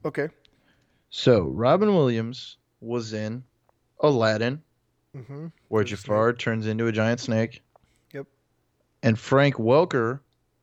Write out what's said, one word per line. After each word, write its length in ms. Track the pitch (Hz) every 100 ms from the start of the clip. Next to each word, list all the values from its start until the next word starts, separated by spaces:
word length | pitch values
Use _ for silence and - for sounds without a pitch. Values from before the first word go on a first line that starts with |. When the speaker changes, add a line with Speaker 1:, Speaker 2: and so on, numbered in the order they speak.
| 156
Speaker 1:
Okay. 220 | - 151 - _ _ _ _ _ _ _
Speaker 2:
So, 320 | - - 113
Robin 520 | 76 71 120 180 208
Williams 640 | 190 135 113 113 131 - - _ _
was 320 | 113 120 110
in 300 | 107 107 120 131 _ _ _ _ -
Aladdin, 640 | 151 127 110 107 117 147 - _ _ _ _ 135
Speaker 1:
Mm-hmm. 300 | 117 139 165 - _
Speaker 2:
where 160 | 110
Speaker 1:
There's 80 | 95
a 40 | 101
Speaker 2:
Jafar 280 | - 107 117
Speaker 1:
snake. 80 | 120
Speaker 2:
turns 280 | 117 110 110
into 200 | 110 117
a 60 |
giant 280 | 107 110 120
snake. 420 | - 110 117 - _ _ _ _ _
Speaker 1:
Yep. 140 | 139 135 _ _ _ _ _ _ _
Speaker 2:
And 160 | 127 110
Frank 380 | - 135 143 135
Welker 640 | 113 139 175 135 113 139 - _ _ _